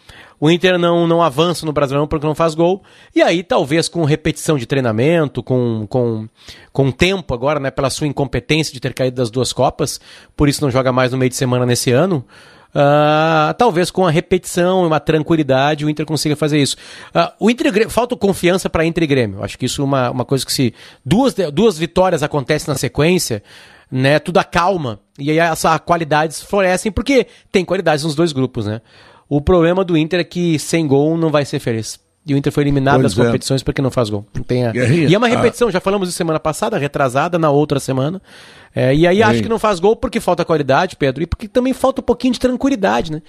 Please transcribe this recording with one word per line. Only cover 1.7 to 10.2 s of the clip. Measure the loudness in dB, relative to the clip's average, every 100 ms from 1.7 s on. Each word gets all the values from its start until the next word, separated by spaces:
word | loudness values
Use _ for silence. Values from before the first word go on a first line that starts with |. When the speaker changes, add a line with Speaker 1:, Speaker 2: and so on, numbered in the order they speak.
Speaker 1:
Brasileirão | -2 0 0 -2
porque | -2 -4
não |
faz | 0 -2 0
gol. | 0 0 -8 -20 -4
E | 0
aí, | 2 2
talvez | 0 -2 0 0 -2
com | -2
repetição | 0 0 -2 -4 -2 -2
de | -2
treinamento, | -2 0 2 2 2 0 -4
com, | -2 0 0 -4 -4
com, | -2 -2 -4 -8 _ -20 -20 -8
com | -2 0
tempo | 2 0 0 -4
agora, | -4 -2 -2
né, | -4
pela | -4 -4
sua | -2 -4
incompetência | -4 -4 -4 -2 -2 -2
de | -6
ter | -8
caído | -4 -4 -2
das | -2
duas | -2 -4
Copas, | 0 -2 -2 -6 -8 -14 -20